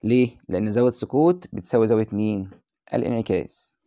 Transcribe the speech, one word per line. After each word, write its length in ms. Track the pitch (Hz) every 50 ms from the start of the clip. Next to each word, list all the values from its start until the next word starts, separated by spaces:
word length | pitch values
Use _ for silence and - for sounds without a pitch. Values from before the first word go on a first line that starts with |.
| -
ليه؟ 380 | 107 120 127 127 123 - - _ -
لأن 220 | - 90 107 107
زاوية 180 | 104 117 123 127
السقوط 600 | 120 - - - - 135 156 170 180 180 - - -
بتساوي 340 | 101 87 - - 117 113
زاوية 220 | 110 117 110 110 107 -
مين؟ 380 | 101 107 107 107 101 95 95 - _ _ _ _ _ _ _ -
الانعكاس. 800 | - 117 - 120 113 107 - 98 90 - - - - - - _ _ _